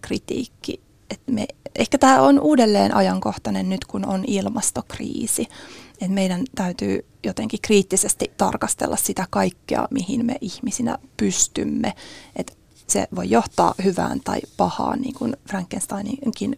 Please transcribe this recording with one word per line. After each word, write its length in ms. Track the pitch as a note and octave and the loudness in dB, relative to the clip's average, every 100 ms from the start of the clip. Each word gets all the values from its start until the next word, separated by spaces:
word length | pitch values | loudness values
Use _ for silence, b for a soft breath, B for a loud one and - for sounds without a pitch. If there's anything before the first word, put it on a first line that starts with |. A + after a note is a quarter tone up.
kritiikki. 800 | - - - - B3+ - - - _ _ - | -6 -6 -4 -6 -6 -10 -12 -12 _ _ -16
Et 100 | G3+ - | -12 -4
me, 160 | G#3+ G#3 - - - | -4 -4 -10 -10 -2
ehkä 220 | A3+ C4+ | 0 6
tää 240 | C4 C4 | 8 8
on 180 | C4+ C#4 | 8 8
uudelleen 540 | D4+ D4 A3 G3+ G3 | 6 6 6 6 4
ajankohtainen 760 | G#3 F#3+ F#3 G#3 - - F#2+ F#3 | 4 4 2 -2 -4 -4 -2 -2
nyt, 160 | - | -4
kun 220 | - G2 - | -4 -6 -2
on 180 | F#3+ F#3+ | -2 0
ilmastokriisi. 1200 | G3 G3 A3+ - - - - - - A3+ - A#3 B B B B B | 0 0 -2 -2 -4 -8 -10 -8 -6 -4 -2 -4 B B B B B
Et 100 | F#3 | -2
meidän 320 | G3 F#3+ F3+ C4 | 0 0 0 -4
täytyy 500 | - F#3 F3 G3+ - - - | -2 -4 -2 -2 -2 -4 -8
jotenkin 360 | G#3+ - A3 A3 | -6 -4 -4 -4
kriittisesti 680 | - G3+ G3 F#3+ - - - - | 4 4 4 0 0 -2 -4 0
tarkastella 600 | F#3+ - - - - - | 0 0 -2 -2 -2 -2
sitä 300 | - G3 F#3 | -2 -2 -2
kaikkea, 580 | G3+ F#3+ - - - - | 0 0 -2 -4 -2 -2
mihin 360 | - F#3 A#3 A#3 | -2 -2 -2 -2
me 100 | B3+ | -2
ihmisinä 580 | F#3+ - A#3 - A#3 - - - | -8 -6 -6 -4 -4 -4 -8 -2
pystymme. 760 | G3+ - - - D2 - - - B B B - | 0 2 -2 -2 -2 -2 -2 -4 B B B -10
Et 200 | F#3 _ _ _ - | -10 _ _ _ -2
se 200 | G3 - F3+ | -2 -2 -4
voi 140 | F#3 | 2
johtaa 440 | A3+ - - F3 - | 2 2 2 2 2
hyvään 360 | F#3+ F3 E3+ - | 0 0 -2 -2
tai 140 | - - - - | -4 -4 -4 -2
pahaan, 440 | F3+ - - - | -2 0 -2 -2
niin 140 | - | -4
kuin 220 | - E3 - - | -4 -6 -6 -6
Frankensteininkin 1080 | F#3+ F3+ - - G3+ G#3 B3+ A#3 - G3+ | -8 -6 -8 -6 -6 -6 -4 -4 -4 -4